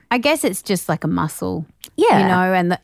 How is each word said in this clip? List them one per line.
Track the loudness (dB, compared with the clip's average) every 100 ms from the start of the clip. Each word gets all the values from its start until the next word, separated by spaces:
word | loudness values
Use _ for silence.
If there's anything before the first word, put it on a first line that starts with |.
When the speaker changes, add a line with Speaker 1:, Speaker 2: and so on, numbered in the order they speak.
| _
Speaker 1:
I | -2
guess | 0 0
it's | -2 -4
just | -4 -4 -2
like | -4 -2
a |
muscle. | -2 -4 -6 -6 -6 -10 _ -10 0
Speaker 2:
Yeah. | 4 4
Speaker 1:
You | 4
know, | 2 2
and | 2 0
the, | 0